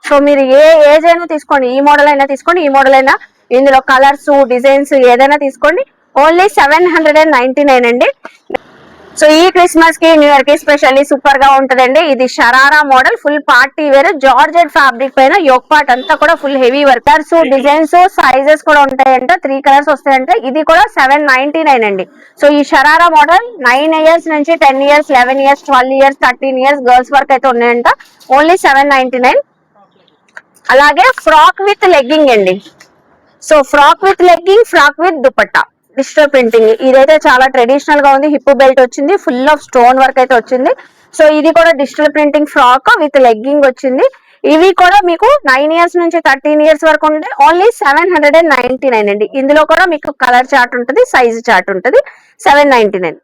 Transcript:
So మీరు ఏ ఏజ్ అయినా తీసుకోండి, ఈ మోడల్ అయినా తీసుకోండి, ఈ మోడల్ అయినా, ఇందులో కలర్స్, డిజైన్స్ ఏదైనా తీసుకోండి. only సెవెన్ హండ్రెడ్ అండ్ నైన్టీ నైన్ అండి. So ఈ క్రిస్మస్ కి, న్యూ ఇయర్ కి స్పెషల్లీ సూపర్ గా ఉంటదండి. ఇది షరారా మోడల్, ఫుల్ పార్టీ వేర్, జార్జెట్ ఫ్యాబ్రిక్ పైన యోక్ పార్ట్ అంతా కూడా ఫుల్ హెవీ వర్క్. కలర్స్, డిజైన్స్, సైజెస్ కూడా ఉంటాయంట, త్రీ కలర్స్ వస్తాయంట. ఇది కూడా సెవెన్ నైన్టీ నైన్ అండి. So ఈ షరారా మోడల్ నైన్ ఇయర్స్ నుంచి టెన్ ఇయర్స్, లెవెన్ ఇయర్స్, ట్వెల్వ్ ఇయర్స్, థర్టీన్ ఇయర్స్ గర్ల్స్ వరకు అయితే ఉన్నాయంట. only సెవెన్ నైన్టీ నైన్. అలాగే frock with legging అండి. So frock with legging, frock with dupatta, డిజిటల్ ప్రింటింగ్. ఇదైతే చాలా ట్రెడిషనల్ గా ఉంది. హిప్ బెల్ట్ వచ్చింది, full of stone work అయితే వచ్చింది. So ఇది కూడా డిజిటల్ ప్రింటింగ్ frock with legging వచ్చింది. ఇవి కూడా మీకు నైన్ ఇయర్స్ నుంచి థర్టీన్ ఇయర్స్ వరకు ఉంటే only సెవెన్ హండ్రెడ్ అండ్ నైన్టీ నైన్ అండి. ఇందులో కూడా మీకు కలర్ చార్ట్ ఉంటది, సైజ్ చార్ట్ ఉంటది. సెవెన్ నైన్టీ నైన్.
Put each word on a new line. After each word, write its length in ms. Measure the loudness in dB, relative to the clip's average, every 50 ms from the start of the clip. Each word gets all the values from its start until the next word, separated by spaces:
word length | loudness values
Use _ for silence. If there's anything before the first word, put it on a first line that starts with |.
| _ -2
So 60 | 0 0 2
మీరు 140 | 2 0 0
ఏ 260 | 0 2 2 4 4 4 4 4 4 4
ఏజ్ 140 | 2 2 2 2
అయినా 160 | 0 0 -2 -8 -8
తీసుకోండి, 340 | -10 -6 _ -4 -2 -2 -2 -2
ఈ 40 | -2 0
మోడల్ 200 | 0 2 2 2 0
అయినా 140 | 0 -2 -2 -4 -4
తీసుకోండి, 280 | -6 -4 -4 -4 -2 -2
ఈ 20 |
మోడల్ 280 | 0 0 0 2 2 2 2
అయినా, 140 | 2 0 -2 -4 -6 _ _ _ _ _ -2
ఇందులో 220 | 0 2 2 0 0 0 0
కలర్స్, 380 | 0 2 2 0 0 -2 -2 -2 0 0 0 0
డిజైన్స్ 420 | -2 -2 0 0 0 0 0 -2 0 0 2 2
ఏదైనా 260 | 2 2 2 0 0 -2 -4
తీసుకోండి. 360 | -6 -6 _ -4 -2 -2 -2 -6 _ _ _ _ _ _ 0 0
only 240 | 2 2 2 0 0 0 0
సెవెన్ 260 | 0 0 2 0 0 0 0
హండ్రెడ్ 240 | 0 -2 0 2 2
అండ్ 100 | 2 2 0
నైన్టీ 260 | 0 -2 -2 -2 -2 0 0
నైన్ 140 | 0 0 0 0
అండి. 180 | 0 0 -2 -2 -4 _ _ -20 _ _ _ _ -14 -14 _ _ _ _ _ _ -20 _ -20 -20 -6 0
So 60 | 2 2 4 4
ఈ 40 | 2 2 2
క్రిస్మస్ 420 | 2 0 2 2 2 0 0 0 0
కి, 80 | 0 2 2 4
న్యూ 80 | 4 2
ఇయర్ 140 | 2 2 2
కి 100 | 0 -2 -2 0
స్పెషల్లీ 400 | -2 -2 0 0 0 0 0 0 -2
సూపర్ 280 | -4 -2 _ 0 0 2 2
గా 60 | 2 2 2
ఉంటదండి. 400 | 0 0 0 0 0 0 2 0 0 0 -2
ఇది 140 | -2 -2 -4 -2
షరారా 440 | -2 -2 0 2 2 2 2 2 0 0 2
మోడల్, 260 | 2 2 2 0 -2 -2 _
ఫుల్ 160 | -4 -4 -4 -2 0
పార్టీ 340 | 0 0 0 -2 _ -6 -2 0 0
వేర్, 160 | 2 2 0 -2 0 0
జార్జెట్ 460 | 0 2 2 0 0 0 -2 -2 0 0
ఫ్యాబ్రిక్ 360 | 0 0 0 -2 -4 -8 -4 _ 0
పైన 160 | 0 2 2 0 0 0
యోక్ 160 | 0 0 _ _
పార్ట్ 200 | -2 -2 0 -2 -4
అంతా 200 | -4 -2 -6 -4 -2
కూడా 140 | 0 -2 -2 -2
ఫుల్ 160 | -4 -6 -4 -2 -2
హెవీ 200 | 0 0 0 0 0
వర్క్. 160 | 0 0 _ 0
కలర్స్, 260 | 0 0 -2 -2 0 0 0 0 -2
డిజైన్స్, 420 | -2 0 0 0 0 -2 0 2 2 2 2 0
సైజెస్ 460 | -2 -2 0 0 0 0 0 -2 0 0 0
కూడా 120 | 2 2 2
ఉంటాయంట, 440 | 0 0 -2 0 0 0 0 0 -2 -4 -2 -2
త్రీ 120 | -6 -6 -2 0
కలర్స్ 220 | 2 2 2 2 0 -4
వస్తాయంట. 360 | -2 _ -2 -2 -2 0 -2 -4 -4 -2 -4
ఇది 140 | -4 -4 -2 0
కూడా 140 | 2 2 0 0 -2
సెవెన్ 300 | -2 0 0 0 0 0 -2 -2
నైన్టీ 300 | -2 -2 -4 -4 -2 0 0
నైన్ 160 | 0 0 0 -4
అండి. 180 | -4 -6 -8 _ _ _ -20 _ _ _
So 100 | 0 0 2 0
ఈ 20 | -2 0
షరారా 360 | 0 0 2 2 2 2 2 2 2
మోడల్ 280 | 2 2 2 0 -2 -2 -4 -14 -6 -4 -2
నైన్ 260 | -2 0 -2 -2 -2 0 0
ఇయర్స్ 240 | 0 0 0 -2 -4 -6
నుంచి 200 | -4 -2 -4 -2 0 0
టెన్ 180 | 0 0 0 0 0
ఇయర్స్, 220 | 0 0 0 -2 -2
లెవెన్ 240 | -2 0 -2 -2 -2 0
ఇయర్స్, 180 | 0 0 -2 -2 -2
ట్వెల్వ్ 280 | -2 0 0 0 0 2
ఇయర్స్, 200 | 2 0 0 _ -4
థర్టీన్ 360 | -4 -4 _ -6 -6 -4 -2 0
ఇయర్స్ 200 | -2 -2 -2 0 0
గర్ల్స్ 240 | 0 0 0 0 -2
వరకు 160 | -2 0 0 -4
అయితే 120 | -2 0 -2 -2
ఉన్నాయంట. 340 | 0 -2 -2 -2 0 -2 -2 -2 _ -8 _ _ _ -6 _ 0
only 200 | 0 2 2 0 0 0
సెవెన్ 240 | 0 0 0 0 0 0
నైన్టీ 260 | -2 -2 -4 -4 -2 -2
నైన్. 140 | 0 0 0 -4 _ _ _ _ _ _ _ _ _ _ _ _ _ _ _ _ _ _ -20 _ _ _ _ _ -2 0
అలాగే 300 | 2 2 2 2 0 0 0 0 -2 -2
frock 320 | 0 2 4 2 2 0 -2 -4
with 140 | -4 -4 _ 0 0 2
legging 300 | 0 0 0 0 0 2 2 2
అండి. 180 | 0 0 -2 -4 -6 -10 -20 _ _ -20 _ _ _ _ _ _ _ _ _ _ _ -4
So 80 | -2 0 0 0 0
frock 280 | 0 0 2 2 0 0 0
with 140 | -2 0 _ 2 2
legging, 320 | 2 2 0 0 2 2 0 0
frock 240 | 0 0 0 0 -2 -2 -4
with 140 | -4 -4 -2 -2
dupatta, 380 | -2 0 -2 -4 -2 -2 -6 -6 _ _ _ _ _ _
డిజిటల్ 320 | -8 -8 -4 -2 -2 -2 0 0
ప్రింటింగ్. 360 | -2 -2 0 0 2 2 2 0 0 0
ఇదైతే 280 | 0 2 4 4 4 2 2 2
చాలా 180 | 0 2 2 0 0 0
ట్రెడిషనల్ 460 | -2 0 0 0 -2 0 -2 -2 2 2
గా 40 | 2 2
ఉంది. 120 | 2 0 -2 -4
హిప్ 140 | -2 0 -2 0 2
బెల్ట్ 200 | 2 2 2 2 0
వచ్చింది, 280 | -2 -2 -6 -4 -2 -2 -2 -4
full 180 | -6 -6 -2 0 -2 -2
of 60 | -2 -4
stone 300 | -6 -2 2 2 2 2 2 0
work 120 | 0 0 -2
అయితే 140 | -2 0 0 -2
వచ్చింది. 320 | -2 -2 -4 -2 -2 -2 -4 -4 -8 _ _ _ _ _ _
So 80 | 0 0 2 2 2
ఇది 120 | 0 0 2
కూడా 140 | 2 2 2 0 -2
డిజిటల్ 280 | -4 -6 -4 -4 -4 -2 -2
ప్రింటింగ్ 340 | -2 -2 0 0 -2 -4 -2 -2
frock 320 | 0 2 2 0 0 _ -2 0 0
with 160 | -2 -2 0 2 2
legging 320 | 2 0 -2 -4 -4 -2 0 0
వచ్చింది. 400 | -2 -2 -4 -6 -6 -2 -2 -2 -2 _ _ _ _ _ _ -4 -2 0
ఇవి 180 | 2 2 0 2 2
కూడా 160 | 0 2 2 0 0 0
మీకు 200 | -4 0 0 0 0 0 0 -2
నైన్ 220 | -2 -2 -2 -2 0
ఇయర్స్ 180 | 0 -2 -2 -2 -4
నుంచి 180 | -4 -2 -4 -2 -2
థర్టీన్ 340 | -2 -2 -2 _ -2 0 0 2
ఇయర్స్ 200 | 2 0 0 0 0
వరకు 180 | 0 0 -2 -2
ఉంటే 180 | -4 -4 -8 -12 -2 0 0
only 240 | 2 2 2 0 0 0 0 -4
సెవెన్ 280 | -2 0 0 -2 -2 -2
హండ్రెడ్ 220 | -2 -2 0 0 2
అండ్ 100 | 2 2 -2
నైన్టీ 320 | -2 -2 -6 -6 -4 -4 -2 -2
నైన్ 140 | -2 -2 -2 -4
అండి. 160 | -4 -6 -6 -6 -6
ఇందులో 220 | -2 0 0 0 0 0
కూడా 140 | 0 0 0 -2 -2
మీకు 180 | -6 -8 -12 -8 _ -4
కలర్ 220 | -2 0 -2 -2 0 -2
చార్ట్ 200 | -2 -2 -2 -4 -10
ఉంటది, 240 | -8 -4 -2 -2 -2 0 0
సైజ్ 260 | 0 0 0 -2 -6 -4 -2
చార్ట్ 220 | -2 -2 -2 -4 -8
ఉంటది. 260 | -4 -4 0 0 0 -2 -2 -14 _ _ _ _ _ -2
సెవెన్ 220 | 0 2 2 2 2 2
నైన్టీ 240 | 0 0 -2 -4 -6 -8
నైన్. 120 | -8 -10 -12